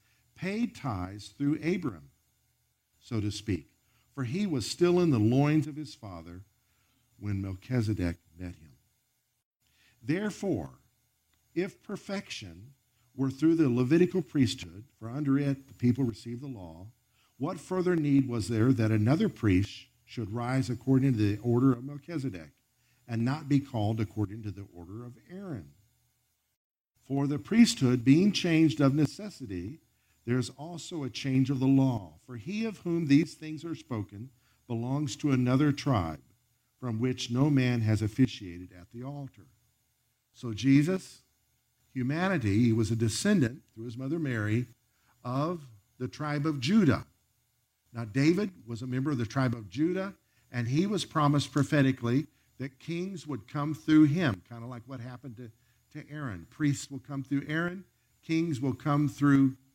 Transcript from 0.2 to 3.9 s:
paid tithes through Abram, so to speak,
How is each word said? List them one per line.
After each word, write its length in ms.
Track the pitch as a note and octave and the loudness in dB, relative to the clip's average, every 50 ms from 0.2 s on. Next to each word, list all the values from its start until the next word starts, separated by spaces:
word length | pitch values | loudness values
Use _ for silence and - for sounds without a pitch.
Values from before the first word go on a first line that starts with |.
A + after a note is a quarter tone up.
| _ _ _ | _ _ _
paid 400 | - - F#3 G3+ A3+ A#3+ - - | -8 -6 -6 -4 -4 -4 -6 -6
tithes 540 | - - C3+ G#2 F2+ F2+ F#2 G2+ G#2+ - - | -8 -8 -6 -6 -6 -6 -8 -10 -14 -16 -16
through 300 | - - C#3+ C#3+ D#3 - B2+ | -8 -4 -2 -2 -2 -2 -2
Abram, 480 | D#3+ F#3+ F#3+ E3+ B2 F#2+ D#2+ C#2+ - _ _ _ _ _ _ _ _ _ _ _ _ _ _ _ _ _ _ | -2 -2 -2 -4 -8 -8 -10 -20 -20 _ _ _ _ _ _ _ _ _ _ _ _ _ _ _ _ _ _
so 200 | _ - B2 G#2+ | _ -6 -4 -4
to 120 | G2+ G#2 | -4 -4
speak, 400 | G2+ - - - F#2 D#2+ - _ _ _ _ _ | -6 -6 -4 -4 -4 -4 -6 _ _ _ _ _